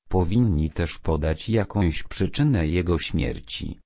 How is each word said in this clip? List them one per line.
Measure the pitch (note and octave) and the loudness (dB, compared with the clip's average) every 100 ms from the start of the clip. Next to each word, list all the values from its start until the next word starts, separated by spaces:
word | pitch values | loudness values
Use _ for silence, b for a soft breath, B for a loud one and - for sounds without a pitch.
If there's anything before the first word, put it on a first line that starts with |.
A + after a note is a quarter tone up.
| - | -2
powinni | F#2 E2 A2+ A#2 D2+ D#2 | 0 2 4 4 2 0
też | - E2 - | 0 -4 -4
podać | - D#2 D2+ D#2+ - | -2 0 0 -2 0
jakąś | A2 F#2+ G#2 E2+ - | 0 0 0 0 0
przyczynę | - - F#2+ - D3 A2 D#2 | -4 -2 -2 2 2 2 2
Jego | F2 F2 D#2+ | 0 2 0
śmierci, | - D#2 B1+ - - - - - | 0 -2 -2 -4 -8 -8 -8 -10